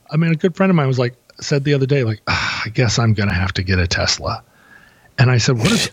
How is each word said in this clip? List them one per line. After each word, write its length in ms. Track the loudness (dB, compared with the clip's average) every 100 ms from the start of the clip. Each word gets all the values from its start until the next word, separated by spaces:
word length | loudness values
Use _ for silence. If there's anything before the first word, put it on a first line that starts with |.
| -6
I 80 | -2
mean, 140 | 0
a 40 | 0
good 200 | -2 0
friend 160 | 2
of 40 | 2
mine 120 | 2
was 100 | 0
like, 160 | -2 -4 _ -12
said 260 | -2 -2 2
the 80 | 0
other 100 | 2
day, 180 | 0 0
like, 160 | -2 -4
"Ah, 360 | -4 -4 -6 -4
I 40 |
guess 280 | 0 0 2
I'm 160 | 2
gonna 200 | 2 0
have 180 | -2 -2
to 80 | -4
get 160 | -2 0
a 80 | 0
Tesla." 540 | -2 -2 -4 -6 -10 -12 _ _ -20 -20 _ _ 0
And 120 | 2
I 80 | 2
said, 200 | 0 0
"What 120 | 0
is, 200 | 0 -2